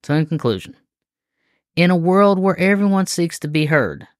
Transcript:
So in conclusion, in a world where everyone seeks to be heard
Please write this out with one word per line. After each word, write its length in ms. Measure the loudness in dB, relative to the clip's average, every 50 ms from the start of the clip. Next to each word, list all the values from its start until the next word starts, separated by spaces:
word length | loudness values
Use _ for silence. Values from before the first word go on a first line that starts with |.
So 120 | -4 -2 -2
in 120 | -2 0
conclusion, 500 | -2 -4 -4 -2 -4 -4 -4 -8 -16 -20 _ _ _ _ _ _ _ _ _ _ _ _ _ _ _ _ _ _ _ _
in 140 | 0 2 2
a 60 | 2
world 420 | 2 2 2 4 4 4 4 4 2
where 200 | 0 -2 0 0
everyone 480 | 0 0 2 2 2 0 2 0 0
seeks 320 | -2 -2 -4 -4 -4 -4 -8
to 80 | -10 -4
be 180 | -2 -2 0
heard 400 | 2 2 0 0 0 -6 -10 -16 _ _